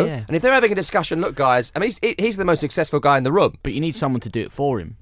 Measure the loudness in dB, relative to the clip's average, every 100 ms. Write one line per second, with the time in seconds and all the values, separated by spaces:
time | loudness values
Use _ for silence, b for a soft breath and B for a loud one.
0 | 2 -2 -4 0 2 4 4 2 0 -2
1 | 0 -2 -2 0 2 2 0 -2 -4 0
2 | -2 0 -2 0 0 0 0 -2 0 2
3 | 4 4 2 2 2 0 -6 -4 -4 -2
4 | -2 -2 -4 -6 -6 -4 -2 -2 -6 -14